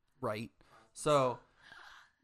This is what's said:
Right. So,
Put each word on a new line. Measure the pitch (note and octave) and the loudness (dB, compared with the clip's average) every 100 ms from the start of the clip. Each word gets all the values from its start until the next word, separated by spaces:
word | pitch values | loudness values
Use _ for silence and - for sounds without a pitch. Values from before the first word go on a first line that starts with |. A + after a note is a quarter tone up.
| _ _ | _ _
Right. | B2+ G#2+ A2+ _ - - - | -6 -4 -8 _ -20 -20 -20
So, | - D#3 D3 C3 A#2+ - _ - - - - - _ | -6 2 4 4 0 -12 _ -20 -20 -20 -20 -20 _